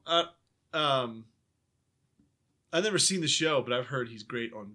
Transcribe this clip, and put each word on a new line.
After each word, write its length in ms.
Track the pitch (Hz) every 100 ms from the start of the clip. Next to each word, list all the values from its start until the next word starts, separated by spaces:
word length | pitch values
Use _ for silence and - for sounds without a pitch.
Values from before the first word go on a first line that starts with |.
| -
Uh, 180 | 170 170 - _ _ _
um, 520 | 160 151 135 120 113 113 _ _ _ _ _ _ _ _ _ _ _ _ _ _
I've 120 | 165
never 140 | 214 180
seen 220 | - 190
the 60 | 151
show, 320 | - 160 143
but 120 | 113
I've 140 | 123 123
heard 220 | 135 117
he's 140 | 113
great 300 | - 123 117
on 160 | 110 104